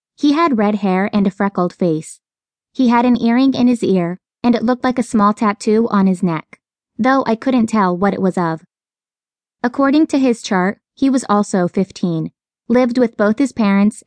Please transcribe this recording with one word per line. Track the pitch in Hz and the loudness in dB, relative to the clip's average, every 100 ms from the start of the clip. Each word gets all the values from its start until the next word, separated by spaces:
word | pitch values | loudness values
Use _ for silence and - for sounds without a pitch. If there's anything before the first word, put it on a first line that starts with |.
| _ _ | _ _
He | 285 294 | 0 2
had | 339 226 | 0 0
red | 208 208 196 | 0 0 0
hair | 185 202 208 | 0 0 0
and | 196 | -2
a | |
freckled | - 202 - 175 | -2 -4 -2 -4
face. | - 175 156 - - _ _ _ _ _ - | -2 -2 -2 -6 -18 _ _ _ _ _ -2
He | 254 | 2
had | 240 240 | 2 2
an | 240 | 2
earring | 233 240 269 | 2 2 2
in | 254 247 | 2 0
his | 240 - | 0 0
ear, | 190 170 180 _ _ | 0 -2 -6 _ _
and | 240 240 | -2 0
it | |
looked | 220 247 | 0 -2
like | 254 254 | -2 -4
a | |
small | 240 226 202 214 | -2 0 0 0
tattoo | 214 202 - 214 233 | -2 -2 0 0 0
on | 202 190 | 2 0
his | 180 | 0
neck, | 175 160 - - _ _ _ - | -2 -4 -8 -20 _ _ _ -4
though | 233 269 - | 0 0 0
I | 220 | -2
couldn't | 269 254 220 | -2 0 0
tell | 220 185 175 | 0 0 0
what | 196 190 | -2 0
it | |
was | 190 180 | -2 -2
of. | 170 160 - _ _ _ _ _ _ _ _ _ | -2 -4 -10 _ _ _ _ _ _ _ _ _
According | 240 240 277 294 320 | -6 -2 2 2 2
to | 285 | 2
his | 262 233 | 0 0
chart, | - 190 180 - _ _ | -2 -2 -2 -4 _ _
he | 269 | 0
was | 262 - | 0 0
also | 208 208 196 175 | -2 0 -2 -2
fifteen, | - 185 - 180 160 160 - _ _ - | -2 -4 -4 -4 -4 -6 -12 _ _ -2
lived | 240 254 240 | 0 0 0
with | 233 - | -2 0
both | 208 220 | 0 0
his | 277 | -2
parents, | - 208 196 202 - | -2 0 2 2 -2